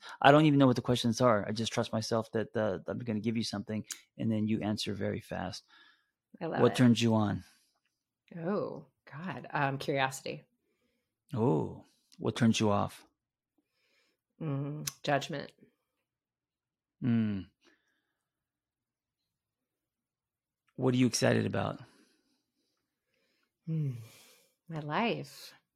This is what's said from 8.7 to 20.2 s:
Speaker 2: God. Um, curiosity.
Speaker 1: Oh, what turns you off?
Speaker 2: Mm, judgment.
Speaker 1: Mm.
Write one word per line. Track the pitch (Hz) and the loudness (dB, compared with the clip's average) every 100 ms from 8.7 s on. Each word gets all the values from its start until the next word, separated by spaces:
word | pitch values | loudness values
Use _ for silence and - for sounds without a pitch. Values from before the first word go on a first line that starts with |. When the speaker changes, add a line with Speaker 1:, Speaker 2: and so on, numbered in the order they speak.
| - 156 _ - | -10 -18 _ -20
Speaker 2:
God. | 139 180 127 - | -14 -12 -12 -8
Um, | 151 139 135 | -2 -2 -2
curiosity. | - 139 135 - - 151 - _ _ _ _ _ _ _ _ | -4 -2 -2 -4 -10 -12 -16 _ _ _ _ _ _ _ _
Speaker 1:
Oh, | 120 117 151 98 90 - _ _ - | 0 2 2 -2 -8 -18 _ _ -6
what | - - | -4 2
turns | 113 110 | 2 4
you | 107 | 2
off? | 101 101 - - _ _ _ _ _ _ _ _ _ _ _ _ _ | 2 -2 -8 -20 _ _ _ _ _ _ _ _ _ _ _ _ _
Speaker 2:
Mm, | 160 139 143 151 147 - | -6 -6 -6 -8 -10 -6
judgment. | - 139 139 147 - - - _ _ _ _ _ _ _ _ _ _ _ _ _ | 0 0 0 -8 -10 -18 -20 _ _ _ _ _ _ _ _ _ _ _ _ _
Speaker 1:
Mm. | 135 117 107 101 85 _ _ _ _ _ _ _ _ _ _ _ _ _ _ _ _ _ _ _ _ _ _ _ _ _ _ _ | 0 2 0 -4 -8 _ _ _ _ _ _ _ _ _ _ _ _ _ _ _ _ _ _ _ _ _ _ _ _ _ _ _